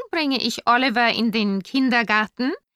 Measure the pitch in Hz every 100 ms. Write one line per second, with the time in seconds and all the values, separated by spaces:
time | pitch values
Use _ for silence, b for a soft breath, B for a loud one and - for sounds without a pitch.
0 | 494 339 294 262 233 - - 240 262 226
1 | 233 - 226 220 208 196 - 269 262 240
2 | 214 214 208 - 254 370 _